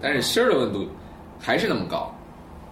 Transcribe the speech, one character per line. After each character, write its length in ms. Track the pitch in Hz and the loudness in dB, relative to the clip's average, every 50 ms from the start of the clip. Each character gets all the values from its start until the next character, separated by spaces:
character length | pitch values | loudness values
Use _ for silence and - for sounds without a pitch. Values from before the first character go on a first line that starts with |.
但 100 | - 139 | -2 0
是 80 | 147 131 | 2 2
芯 220 | 117 - - 220 | 2 2 4 4
儿 80 | 247 247 | 6 6
的 80 | 185 135 | 6 6
温 120 | 123 107 | 4 2
度 140 | 98 101 92 - - - - - - - - - - - | 0 -2 -4 -4 -6 -12 -14 -16 -16 -16 -16 -16 -16 -8
还 160 | - - 120 | 0 2 2
是 100 | 165 220 | 4 4
那 80 | 202 147 | 2 2
么 120 | 104 92 82 | 0 0 -2
高， 260 | 82 85 - - - - - - - - - - - - - - | -2 -2 -2 -4 -8 -12 -16 -18 -18 -18 -18 -16 -16 -16 -16 -16